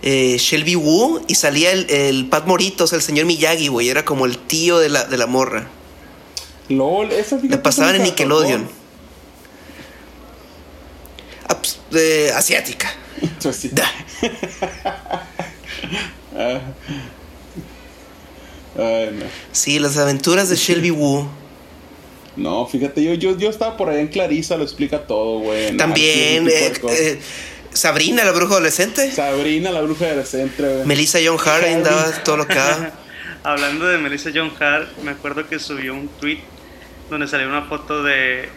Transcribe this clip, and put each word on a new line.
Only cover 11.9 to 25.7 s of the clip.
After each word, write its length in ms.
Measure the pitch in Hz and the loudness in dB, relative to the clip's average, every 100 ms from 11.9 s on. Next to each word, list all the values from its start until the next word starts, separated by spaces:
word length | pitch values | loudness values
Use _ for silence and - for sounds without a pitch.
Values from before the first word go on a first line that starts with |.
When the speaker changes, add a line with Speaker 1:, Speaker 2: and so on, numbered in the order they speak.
Speaker 1:
eh, 380 | 160 160 156 147 123 | 2 4 4 2 2
asiática. 580 | - - - - - - - - | 2 0 -2 -6 -6 -8 -14 -6
Speaker 2:
<laughs> 200 | 165 - | -6 -4
Pues 140 | 147 - | -6 -4
sí. 140 | 269 | -2
Speaker 1:
Da. 180 | - - - - - | 0 -2 -4 -14 -6
Speaker 2:
<laughs> 1080 | 226 - 185 - 180 - 190 - - 180 - - - - - - - - - - - - | -6 -6 -12 -8 -8 -6 -8 -8 -8 -8 -8 -12 -12 -12 -16 -12 -8 -8 -8 -12 -14 -4
Ah. 220 | 120 131 131 135 - 143 123 - - - - - - - - - - - - - - - - 131 | -2 -2 -8 -14 -12 -12 -12 -18 -20 -20 -18 -16 -16 -18 -20 -20 -20 -20 -20 -20 -20 -20 -16 -4
Ay, 320 | 113 113 110 | -2 0 -2
no. 120 | 107 - - - | -6 -10 -14 -8
Speaker 1:
Sí, 280 | - - 147 | -4 0 2
las 180 | 147 143 | 2 2
aventuras 520 | 143 135 135 180 196 | 2 2 2 2 2
de 60 | 180 | 0
Shelby 360 | - 170 170 | 2 2 2
Woo. 360 | 156 147 139 143 - - - - - - - - - - - | 2 2 0 -2 -12 -20 -20 -20 -20 -20 -20 -20 -20 -18 -8
Speaker 2:
No, 300 | 95 95 123 | -4 -2 -2
fíjate, 380 | 131 139 139 | -2 -2 0
yo, 100 | 156 170 | 0 2
yo, 220 | 185 185 | 0 0
yo 120 | 208 | -2
estaba 260 | 214 226 220 | -2 -4 -2
por 140 | 180 | -2
allá 100 | 147 | 0
en 80 | 151 | -2
Clarissa, 480 | 190 175 151 160 165 | -2 0 0 -2 -2
lo 80 | |
explica 420 | 143 - 143 - - | -4 -2 -2 -2 -2
todo, 320 | 107 110 113 | -2 0 -2
güey, 280 | 107 107 | -2 -2
en 100 | 107 | -2